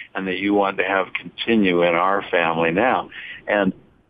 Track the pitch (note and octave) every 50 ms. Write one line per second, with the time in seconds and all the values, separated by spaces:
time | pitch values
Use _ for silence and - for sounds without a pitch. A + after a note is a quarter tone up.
0 | - - - G2 F#2+ F#2+ F2+ F2+ G2 G2+ G2+ G2+ G2 F#2+ G2 F#2+ F#2+ F#2 G2 G2
1 | F#2 F2+ - - - F2 - - - - A#2 A2 G2+ F#2 F2 F2 F2 F2 E2+ E2
2 | F2+ F#2+ G2 G2+ F#2+ - - F2 E2+ E2 E2 E2 E2 E2 E2 F#2 A2+ B2+ A#2 F2+
3 | D#2+ - - - - - - - - - G2+ G#2 G2 F#2+ F#2+ - - _ _ _
4 | _ _